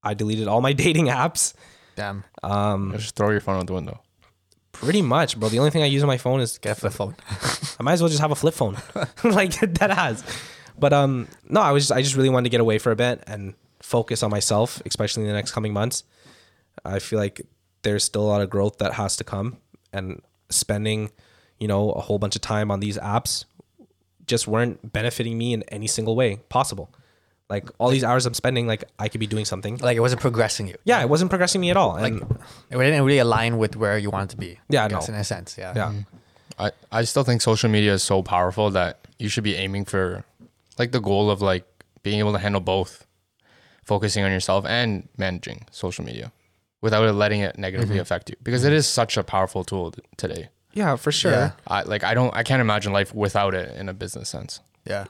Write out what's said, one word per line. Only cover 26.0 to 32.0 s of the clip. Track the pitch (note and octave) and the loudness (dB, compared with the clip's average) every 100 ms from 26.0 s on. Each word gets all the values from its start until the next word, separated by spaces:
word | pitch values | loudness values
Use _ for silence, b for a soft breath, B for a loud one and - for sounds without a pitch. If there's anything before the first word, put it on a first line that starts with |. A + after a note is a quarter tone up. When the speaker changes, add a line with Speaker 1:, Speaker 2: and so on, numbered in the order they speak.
| A2 A2+ | 0 2
Speaker 1:
way | B2 G2+ _ | 2 0 _
possible. | B2+ C#3 G2 - b b b b b _ | -2 -2 -4 -12 b b b b b _
Like, | G2+ - - | -6 -6 -2
all | A#2+ | 2
these | C3+ | 2
hours | A#2+ B2 B2 | 2 2 0
I'm | A#2+ | -2
spending, | B2 B2+ A#2 | -2 -2 -2
like, | A2 - - | -4 -6 -6
I | G#2+ | -6
could | A2+ | -4
be | G#2+ | -4
doing | A2 | -2
something. | G#2 G2 G#2 A#2+ | -4 -6 -8 -2
Speaker 2:
Like, | A#2+ A#2 | 0 2
it | |
wasn't | A#2+ B2 | 2 2
progressing | C3+ A2+ A2 - G2 | 0 2 0 0 -8
you. | - | -6
Speaker 1:
Yeah, | - A#3 | 2 2
it | B2+ | 4
wasn't | D3+ F3+ | 2 2
progressing | F#3 F3+ G3 | 2 2 2
me | F3 | 2
at | F#3 | 4
all. | C#3+ | 2
Speaker 2:
Like, | E2+ | 2